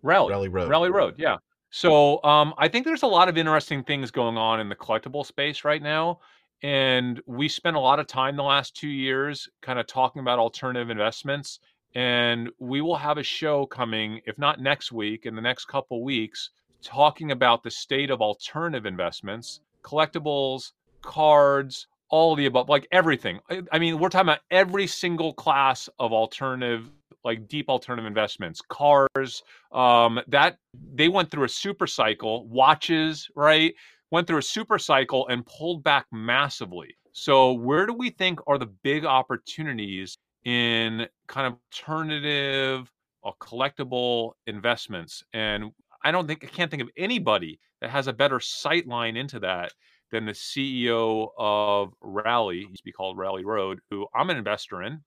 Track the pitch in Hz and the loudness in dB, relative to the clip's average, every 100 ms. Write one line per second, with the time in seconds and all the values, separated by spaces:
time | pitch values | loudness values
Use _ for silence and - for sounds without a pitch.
0 | 139 190 131 101 98 92 87 156 180 196 | 4 4 4 0 -2 -2 2 2 2 2
1 | 117 127 156 95 _ _ _ - 175 151 | 0 0 -2 -2 _ _ _ 0 6 8
2 | 147 143 147 151 151 - 156 233 277 320 | 8 6 6 6 6 2 2 2 -2 0
3 | 262 185 185 165 160 156 - 143 131 143 | 2 6 4 4 2 2 0 -6 -4 -4
4 | 127 - 117 117 113 113 104 101 - 110 | -4 -2 -2 0 0 0 -2 -8 -4 -4
5 | 131 135 139 - 143 147 151 151 147 156 | -2 -10 -10 -4 -4 -2 -2 -2 0 -2
6 | 165 170 _ _ _ _ 143 139 131 127 | -2 -4 _ _ _ _ -2 2 4 2
7 | 123 120 - 123 147 - 175 156 131 143 | 0 -6 -10 -4 -4 -2 -2 2 4 4
8 | 143 131 131 143 139 139 135 - 151 139 | 2 -4 -4 -2 0 0 0 -10 -8 -4
9 | 135 131 143 139 - _ - 123 117 131 | -2 -2 -2 -6 -12 _ -6 -6 -4 0
10 | 131 147 127 123 113 - 131 123 117 110 | 0 0 -2 2 0 -2 -6 -6 -6 -2
11 | 107 113 143 143 139 - _ _ _ 123 | -2 -2 -6 -6 -8 -16 _ _ _ -4
12 | 127 120 120 117 117 - 127 135 160 160 | 0 2 2 0 -4 -10 -6 -4 -2 -2
13 | 143 151 143 - 156 143 135 120 120 110 | -2 -4 -4 -4 0 0 -2 -4 -4 -2
14 | 107 110 - 107 143 151 131 139 - 117 | -4 -8 -12 -4 -2 -2 -2 -2 -4 -6
15 | 104 110 117 110 117 127 - - - 120 | -6 -6 -10 -6 -4 -4 -6 -6 -6 -8
16 | 127 127 110 - - _ _ _ - 131 | -4 -4 -4 -8 -16 _ _ _ -14 4
17 | 147 147 160 127 127 117 117 - - 135 | 4 4 -6 2 4 2 0 -12 -6 -4
18 | 139 123 107 104 - 151 170 139 104 90 | -2 0 -2 -2 -8 -6 -4 -4 -6 -4
19 | 87 - 98 110 117 - _ _ - 147 | -6 -6 -12 -12 -14 -20 _ _ -6 -2
20 | 156 170 151 143 135 131 - _ _ _ | -2 -2 -4 -2 -2 -4 -12 _ _ _
21 | - - 156 147 143 139 139 - - _ | -14 2 6 8 8 4 -2 -10 -18 _
22 | _ 156 165 151 139 123 123 147 - 180 | _ 4 4 4 2 2 4 2 4 4
23 | 165 131 113 87 _ 185 180 160 165 160 | 4 2 -2 -8 _ -10 -2 0 0 0
24 | 175 185 180 151 _ 185 190 196 190 - | 2 4 4 2 _ 4 4 2 -4 -4
25 | 180 170 160 - - 139 135 127 - _ | -4 -2 -4 -2 0 4 4 2 -6 _
26 | 120 113 113 - 135 127 123 117 113 _ | 0 0 0 -4 -6 -4 -4 -4 -6 _
27 | _ _ 120 113 107 147 139 127 - 120 | _ _ -6 -6 -6 -8 -2 -4 -4 -8
28 | 110 107 107 - 87 82 - - 147 143 | -4 -2 -2 -4 -12 -12 -16 0 4 6
29 | 135 - 135 - _ - _ - 123 120 | 4 0 -6 -8 _ -20 _ 2 6 8
30 | 117 113 - 143 160 - _ - - 135 | 6 2 0 4 4 2 _ -20 -18 0
31 | 160 190 165 151 127 - 196 196 170 - | 2 2 -2 -2 -2 -2 -6 -4 -4 0
32 | 113 107 110 113 117 120 131 151 - 165 | 0 0 -4 -6 -4 4 6 6 2 0
33 | 156 156 - - 147 156 156 - - _ | 0 -4 -12 2 4 6 4 -2 -20 _
34 | _ 165 175 160 - - 220 202 - 139 | _ -2 0 -2 -2 -6 -2 -2 2 2
35 | 131 131 127 123 120 - 160 170 147 143 | 2 -2 0 -4 -6 -10 -8 -4 2 2
36 | - 113 113 127 143 - 104 87 73 - | 0 -10 -2 0 0 -6 -12 -12 -16 -20
37 | _ - - 139 131 123 120 147 202 233 | _ -10 4 6 6 4 0 0 0 -2
38 | 247 - 185 165 - 143 120 95 135 147 | -6 -2 -2 -2 -2 -2 -2 -6 -2 -2
39 | 156 131 123 120 - - 156 120 104 95 | 2 0 0 -6 -8 -10 -8 -6 -8 -8
40 | 95 - _ _ 123 120 120 117 113 113 | -10 -16 _ _ -2 0 2 2 0 -4
41 | 117 _ - 135 131 120 _ - - 156 | -8 _ -12 -4 -4 -6 _ -18 -8 -6
42 | 156 151 147 143 139 135 135 131 123 _ | -4 -4 -2 -2 -2 -2 -2 -4 -8 _
43 | _ _ - - - 117 135 - 131 127 | _ _ -16 -14 -14 -4 -4 -4 -6 -4
44 | 123 120 113 _ - 104 110 117 - 95 | -2 -2 -4 _ -12 -4 -2 -2 -4 -12
45 | 85 - _ 113 107 104 107 _ _ _ | -12 -18 _ -6 -4 -4 -8 _ _ _
46 | 147 175 160 156 - - 170 147 120 - | -2 -2 -4 -8 -10 -6 -6 -4 -10 -8
47 | 185 247 160 104 82 78 _ _ 117 139 | -6 -2 0 0 -2 -14 _ _ -6 -4
48 | 131 117 139 131 - - 143 165 165 120 | -4 0 0 0 -6 -8 -2 -2 -2 -4
49 | 113 113 139 120 92 90 87 - _ _ | -4 -6 -10 -6 -4 -4 -6 -12 _ _
50 | _ 113 107 101 - - 135 127 120 113 | _ -6 -6 -10 -10 -6 -4 -2 0 2
51 | 113 110 110 - 107 104 104 101 98 _ | 2 0 -4 -4 0 0 2 0 0 _
52 | - 98 107 120 107 90 101 95 - - | -8 -4 0 0 0 -4 -10 -18 -20 -10
53 | 95 95 95 95 95 107 95 95 _ 101 | -10 -6 -8 -6 -4 -4 -4 -8 _ -12
54 | 101 117 160 151 101 104 - 98 98 156 | -8 -4 -4 -4 -4 -6 -8 -12 -10 -12